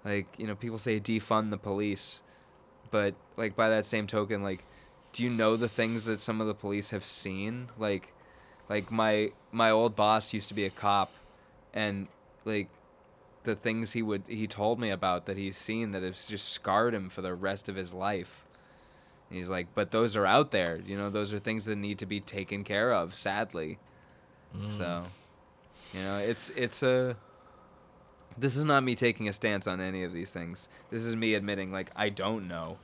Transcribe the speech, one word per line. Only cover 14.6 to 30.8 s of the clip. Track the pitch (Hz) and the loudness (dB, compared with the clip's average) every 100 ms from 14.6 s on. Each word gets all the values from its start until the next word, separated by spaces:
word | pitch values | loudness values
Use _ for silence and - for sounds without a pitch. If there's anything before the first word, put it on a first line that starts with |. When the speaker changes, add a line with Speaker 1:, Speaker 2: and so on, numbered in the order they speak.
| 104 117 | 0 2
Speaker 1:
me | 113 | 0
about | 92 95 90 92 | 0 0 0 -2
that | 98 | -4
he's | 98 98 | -4 -6
seen | - 110 113 | -4 -2 -2
that | 95 | -2
has | 92 90 - | -4 -6 -8
just | 104 - | -4 -2
scarred | - - 98 120 110 | -2 2 4 4 0
him | 92 | -4
for | - | -6
the | 92 90 | -6 -2
rest | 95 101 - | -2 -2 -4
of | 95 | -6
his | 90 | -6
life. | 90 98 101 90 - - - - - - - - - - | -4 -2 -2 -6 -14 -18 -20 -20 -20 -20 -20 -20 -20 -12
And | 92 | -10
he's | 90 | -4
like, | 92 85 - | -4 -4 -2
"But | 98 | 0
those | 110 117 104 | 4 4 4
are | 95 | 6
out | 120 151 | 6 6
there, | 101 87 82 | 2 2 -2
you | 92 98 | -6 -4
know, | 101 | -2
those | 104 101 | -2 -2
are | 104 | -4
things | 110 110 107 | -4 -4 -2
that | 104 | -4
need | 101 101 | -4 -6
to | 98 | -4
be | 104 | -6
taken | - 101 95 101 | -4 -6 -6 -6
care | 98 101 120 | -2 0 2
of, | 107 85 | 2 0
sadly." | - 101 101 110 87 80 95 - - - - - - - 98 | -2 -2 -2 -4 -4 -6 -8 -16 -20 -20 -20 -20 -20 -14 -10
Speaker 2:
Mm. | 104 | -6
Speaker 1:
So, | 104 87 87 90 95 - - - - - - - | -4 -4 -4 -6 -14 -20 -20 -20 -20 -20 -20 -12
you | 95 | -8
know, | 95 101 | -4 -2
it's, | 104 113 - | 0 0 -2
it's | - 120 - | -2 -2 2
a, | 131 127 127 113 - - - - - - - - - - - - | 4 4 2 -4 -14 -20 -20 -20 -20 -20 -20 -20 -20 -20 -18 -2
this | 135 127 | 0 2
is | |
not | 151 139 | 4 4
me | 127 120 | 4 2
taking | 120 - 107 | 2 2 -4
a | |
stance | 95 110 101 98 | 0 0 0 -2
on | 92 | -2
any | 92 95 | -4 -4
of | 90 | -4
these | 85 85 | -6 -6
things. | 92 85 87 - - | -6 -8 -10 -12 -14